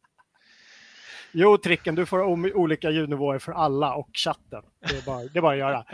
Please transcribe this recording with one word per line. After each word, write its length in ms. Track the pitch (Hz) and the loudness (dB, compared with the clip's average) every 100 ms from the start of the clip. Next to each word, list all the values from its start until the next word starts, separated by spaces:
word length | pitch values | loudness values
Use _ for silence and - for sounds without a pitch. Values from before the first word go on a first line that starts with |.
| _ _ _ _ _ _ _ - - - - - - 165 | _ _ _ _ _ _ _ -20 -20 -20 -20 -20 -8 4
Jo, 200 | 196 208 | 6 6
tricken, 380 | 170 170 - 160 | 4 0 0 -2
du 100 | 180 | 0
får 160 | 185 | 0
om-, 300 | 196 170 180 196 | 0 0 0 0
olika 340 | 170 156 165 | 0 0 -2
ljudnivåer 500 | 156 151 147 143 135 | -2 -2 -2 -2 -4
för 120 | - | -6
alla 440 | 170 156 139 147 131 | -2 0 2 0 -2
och 140 | - | -8
chatten. 500 | - 170 147 - 113 - _ | -6 -4 -4 -8 -18 -18 _
Det 180 | 156 139 | -8 -8
är 40 | |
bara, 220 | 127 127 | -6 -8
det 160 | 123 160 | -6 0
är 20 | |
bara 100 | 160 | 2
att 40 | 139 | 2
göra. 260 | 135 135 - | 0 -2 -6